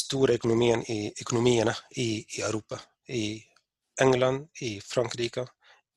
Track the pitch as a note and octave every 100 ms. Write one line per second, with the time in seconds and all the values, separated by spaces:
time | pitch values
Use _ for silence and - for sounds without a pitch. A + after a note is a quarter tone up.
0 | - C3+ C3+ A#2+ A#2 A2+ A#2+ A#2 - G#2+
1 | G#2 - - A#2 B2 A#2 A2 - - -
2 | A2+ G#2+ - - G2+ G#2+ - A#2+ - _
3 | - B2 G#2 A2 - _ _ _ _ -
4 | C3+ B2+ B2+ C3+ D3+ - B2+ G2+ - C3
5 | A#2 A#2+ A#2 B2+ B2 _ _ _ _